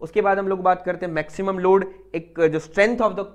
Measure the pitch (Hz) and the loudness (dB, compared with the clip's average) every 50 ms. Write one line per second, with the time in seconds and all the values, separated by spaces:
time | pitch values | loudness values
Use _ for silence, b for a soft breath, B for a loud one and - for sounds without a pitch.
0 | - 160 - 214 196 196 196 196 196 190 190 180 180 185 180 180 - 180 175 170 | -12 -6 -2 0 2 2 2 0 0 -2 -2 0 2 2 2 2 0 -6 -6 -4
1 | 185 175 160 156 151 - - - 196 196 190 185 180 185 190 196 190 190 B B | -6 -6 -4 -6 -6 -6 -6 -6 -4 -4 -2 0 2 4 4 4 2 0 B B
2 | B B - 170 165 - - 165 165 160 151 160 156 - - 196 202 226 240 233 | B B -10 -10 -10 -8 -4 0 2 2 2 0 -6 -4 0 0 2 2 2 0
3 | 226 208 185 196 196 196 - | -2 -2 -2 -4 -10 -10 -10